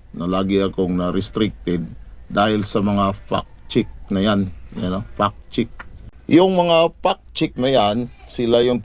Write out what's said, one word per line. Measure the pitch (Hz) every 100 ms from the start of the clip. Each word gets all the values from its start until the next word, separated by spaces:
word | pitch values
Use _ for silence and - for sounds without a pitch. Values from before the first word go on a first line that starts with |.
| - -
na | 85
lagi | 92 98 98 98
akong | 95 92 90
na-restricted | 90 92 95 - 104 - - 87 82 - - - -
dahil | 95 107 107 101
sa | 110
mga | 101 101 98
fact | 98 - 98 - - -
check | 127 107 - -
na | 196 104
yan. | 101 95 - - -
Yan, | 90 95
oh, | 107
fact | - 104 - -
check. | - 113 - - - - - -
Yung | 160 190
mga | 185 175 165 165 -
fact | 180 196 -
check | - 160 -
na | 131
yan, | 131 104 110 123 - -
sila | - 117 120
yung | 123 123